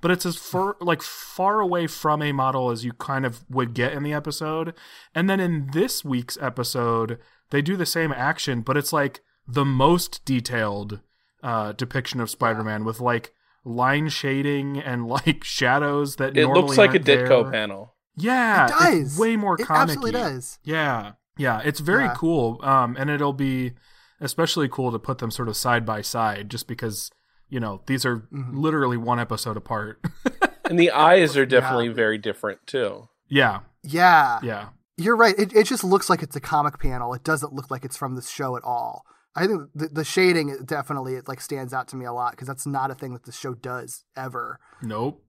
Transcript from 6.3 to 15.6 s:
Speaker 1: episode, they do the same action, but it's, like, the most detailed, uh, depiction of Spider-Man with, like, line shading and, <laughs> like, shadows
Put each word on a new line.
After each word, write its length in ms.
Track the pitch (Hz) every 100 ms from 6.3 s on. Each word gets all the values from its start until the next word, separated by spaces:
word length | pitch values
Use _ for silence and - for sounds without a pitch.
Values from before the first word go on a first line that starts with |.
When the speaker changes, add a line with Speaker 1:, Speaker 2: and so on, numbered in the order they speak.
| -
Speaker 1:
episode, 800 | 135 123 120 131 117 113 113 117 _ _ _
they 120 | 143
do 140 | 147 190
the 100 | 160
same 240 | 165 160
action, 500 | 131 131 160 - 120
but 140 | 113 139
it's, 160 | 139
like, 280 | 156 139 - _ _ -
the 180 | 123
most 600 | 139 131 139 175 - -
detailed, 760 | - 131 117 120 107 101 104 104 _ _ _ _
uh, 260 | 135 113 104
depiction 480 | 107 123 139 123 131
of 80 | 113
Spider-Man 560 | - 120 110 110 107
with, 140 | 110 110
like, 340 | 123 120 117 _ _ _
line 440 | 127 117 127 143 156
shading 720 | - 139 135 143 143 139 139
and, 260 | 143 123 117
<laughs> 80 | 131
like, 280 | 165 147
shadows 720 | - -